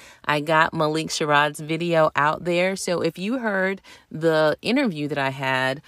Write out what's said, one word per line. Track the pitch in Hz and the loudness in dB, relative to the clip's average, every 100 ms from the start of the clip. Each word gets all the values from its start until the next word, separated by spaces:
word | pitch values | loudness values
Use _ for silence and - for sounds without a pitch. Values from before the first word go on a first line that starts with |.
| - - - | -18 -10 -4
I | 147 | -2
got | 147 156 165 | 2 4 4
Malik | 160 151 156 156 | 2 0 0 -4
Sherrod's | - 151 147 151 151 | -4 2 2 2 0
video | 151 165 170 165 156 | -6 -4 0 2 2
out | - 143 160 | 2 0 0
there. | 170 175 185 196 | -2 0 0 -2
So | - 170 | -2 -2
if | 160 180 | -2 -4
you | 196 262 | -6 -4
heard | 226 196 190 196 - - _ | -2 -2 -2 -4 -10 -20 _
the | 160 165 156 156 147 | -2 2 4 2 2
interview | - 247 254 151 147 | 0 0 0 -2 -4
that | 143 | -2
I | 135 | -4
had | 135 135 131 131 135 | -4 -2 0 0 -2